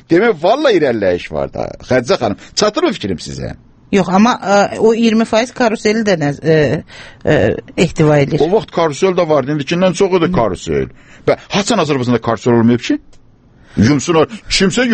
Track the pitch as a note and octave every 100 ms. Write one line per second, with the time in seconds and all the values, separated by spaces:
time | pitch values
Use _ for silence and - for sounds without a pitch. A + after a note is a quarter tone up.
0 | - E3 A#3 E3 F3 C4 D4+ F#3 C#3+ A2+
1 | F#2+ F2 - D2+ C#2 - G1+ G1+ - B2+
2 | A#2+ - A#2 F#2+ - - G#3 G#3 E4+ F#3+
3 | G2 E2 - C2+ A#1+ - - - - G3+
4 | F3 F#3 A3+ - - G3+ G3 - A3 A3+
5 | A#3 A3 A3+ A3 B3 - A#3+ A3 G#3+ G#3+
6 | G#3 F3 C#3+ C#3+ D#3 D#3 C#3 D3+ - -
7 | - - - D3+ G#2 - - - E3+ -
8 | D3+ D3 C#3 D3+ D3+ G#3 D3+ - E3 C3+
9 | F#3+ F3+ E3 D3+ C3 D3+ C3+ E3+ F#3 -
10 | G3 F#3 D#3+ F3+ A2 F2 - D2 B1+ -
11 | - - - - - F#3+ G3 A3+ D3+ C#3
12 | B2 A#2+ - A2+ B2+ A#2 A2+ A#2+ - D4
13 | - - _ _ _ _ - - A2 D3
14 | C#3+ E3 C#3+ - - - F#3+ - B3